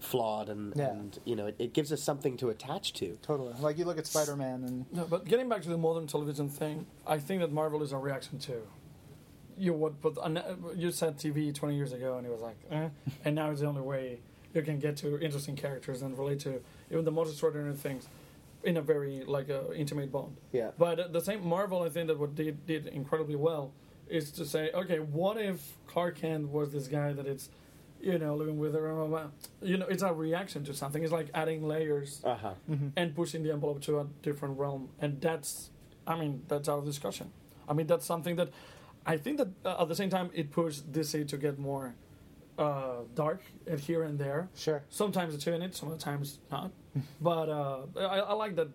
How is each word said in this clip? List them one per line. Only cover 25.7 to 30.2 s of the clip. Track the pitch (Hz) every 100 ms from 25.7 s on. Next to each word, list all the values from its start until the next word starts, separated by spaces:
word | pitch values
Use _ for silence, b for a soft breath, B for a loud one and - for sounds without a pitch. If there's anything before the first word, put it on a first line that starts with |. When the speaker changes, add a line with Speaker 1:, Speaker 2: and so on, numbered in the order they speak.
| - -
Speaker 3:
Clark | 165 175 170
Kent | 160 156 143
was | 147 143
this | 143 139
guy | 147 147
that | 139 139
it's, | 135 - B B B B -
you | 190 170
know, | 151 151
living | 156 151
with | 151
her, | 156 156
blah, | 160 156
blah, | 160
blah." | 151 - - - 190
You | 185
know, | 185
it's | 180
a | 190
reaction | 160